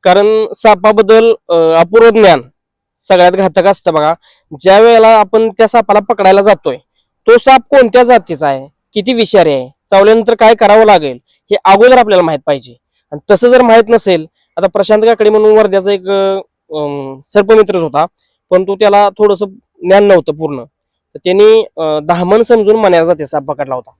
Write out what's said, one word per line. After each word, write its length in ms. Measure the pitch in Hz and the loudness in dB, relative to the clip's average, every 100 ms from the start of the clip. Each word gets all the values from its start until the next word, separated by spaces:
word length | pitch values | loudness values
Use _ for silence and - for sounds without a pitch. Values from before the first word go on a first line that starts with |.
कारण 500 | - 190 208 220 220 - | 0 0 0 -2 -4 -4
सापाबद्दल, 760 | 226 202 214 214 202 220 226 220 - | -2 0 0 0 2 2 2 -2 -4
अं, 240 | 170 165 | -2 0
अपूर्व 360 | 165 170 220 233 | 0 0 2 4
ज्ञान 320 | 220 196 151 127 _ _ _ _ _ _ | 4 2 2 -4 _ _ _ _ _ _
सगळ्यात 220 | 185 180 | 0 0
घातक 340 | 185 190 175 180 | 0 -4 -2 -2
असतं 280 | 190 - | -2 -4
बघा. 200 | 156 151 165 _ _ _ 147 | -2 -4 -6 _ _ _ -6
ज्या 180 | 185 196 | 0 2
वेळेला 280 | 226 233 220 | 4 4 4
आपण 420 | 220 202 226 226 | 2 0 -2 -4
त्या 180 | 196 226 | -2 -2
सापाला 320 | 233 214 202 | 0 0 -4
पकडायला 420 | 196 220 190 196 | -4 -2 0 2
जातोय, 360 | 202 196 156 127 _ _ _ _ - | 2 -2 -4 -10 _ _ _ _ 0
तो 100 | 233 | 2
साप 240 | 269 262 - | 4 0 2
कोणत्या 340 | 277 240 247 | 0 2 2
जातीचा 440 | 240 240 175 151 151 | 2 0 0 -8 -6
आहे, 200 | 135 139 _ _ | -6 -12 _ _
किती 200 | 214 202 | -8 -6
विषारी 380 | 240 220 202 160 | -4 0 0 0
आहे, 180 | 139 127 _ _ | -2 -8 _ _
चावल्यानंतर 460 | 196 202 226 226 240 | 0 2 2 0 0
काय 200 | 226 226 | 2 2
करावं 300 | 208 214 220 | 2 2 4
लागेल, 320 | 190 147 120 _ _ _ | 2 -2 -12 _ _ _
हे 40 | 202 190 | -4 0
अगोदर 320 | 196 240 254 | 2 4 4
आपल्याला 260 | 214 190 | 2 0
माहित 160 | 165 147 - | -2 -4 -6
पाहिजे. 280 | 139 123 117 _ _ _ | -8 -8 _ _ _ _
आणि 220 | 151 _ | -20 _
तसं 180 | 202 240 | 0 2
जर 100 | 254 | 2
माहित 220 | 240 226 214 | 2 2 0
नसेल, 360 | 233 202 175 160 _ _ - | -4 -2 -6 -6 _ _ -6
आता 100 | 185 | -6
प्रशांत 340 | - 196 214 | -4 -2 0
काकडे 280 | 220 226 214 | 0 0 0
म्हणून 280 | 214 214 214 | 0 2 2
वर्ध्याचा 340 | 208 196 190 | 0 -2 -4
एक, 160 | 202 185 196 196 196 185 _ _ 151 | -6 -6 -4 -4 -6 -10 _ _ -10
अं, 440 | 147 143 135 135 _ | -10 -10 -14 -18 _
सर्पमित्रच 560 | 202 196 220 208 185 | -4 0 0 0 -4
होता, 240 | 160 143 170 _ _ _ _ | -4 -4 -6 _ _ _ _
पण 140 | 185 | -4
तो 120 | 190 196 | -4 -4
त्याला 340 | 208 202 202 | 0 0 0
थोडंसं 360 | 196 208 190 202 190 _ _ | 0 -2 -2 -8 -12 _ _
ज्ञान 260 | 175 196 202 | -2 0 2
नव्हतं 260 | 185 - | 0 0
पूर्ण, 300 | 151 156 139 117 _ _ _ _ | -10 -10 -12 -16 _ _ _ _
तर 40 | - | -12
त्यांनी, 460 | 180 190 214 220 | -4 0 2 2
अं, 360 | - - 160 151 | -2 -8 -6 -6
धामण 400 | 151 170 180 214 | -6 -6 -2 -2
समजून 320 | 226 233 208 220 | 0 0 0 0
मण्याचा 300 | 208 175 165 | 0 0 -2
जाती 200 | 165 147 | -4 -6
साप 180 | 151 | -10
पकडला 320 | 139 143 139 127 | -10 -10 -10 -10
होता. 160 | - | -12